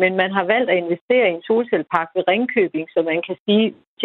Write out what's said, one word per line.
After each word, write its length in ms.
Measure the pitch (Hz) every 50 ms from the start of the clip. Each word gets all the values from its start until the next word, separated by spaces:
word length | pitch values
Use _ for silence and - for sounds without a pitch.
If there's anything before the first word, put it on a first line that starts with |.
| 185
men 100 | 185 190 190 185
man 80 | 190 196
har 80 | 196 180 175 214
valgt 160 | 240 254 262 185
at 40 | 180 175
investere 420 | 170 175 175 _ - 247 254 233 185
i 40 | 170
en 80 | 165 -
solcellepark 600 | - 220 226 240 240 - 175 151 - - 170 165 - -
ved 80 | 185 170 -
Ringkøbing, 540 | 185 214 247 240 - 240 190 160 - 156 160 - -
så 60 | - 165 165
man 80 | 160 170 170
kan 100 | - 185 - -
sige 200 | - 208 214 226 214 - - _ _ _
C 20 | -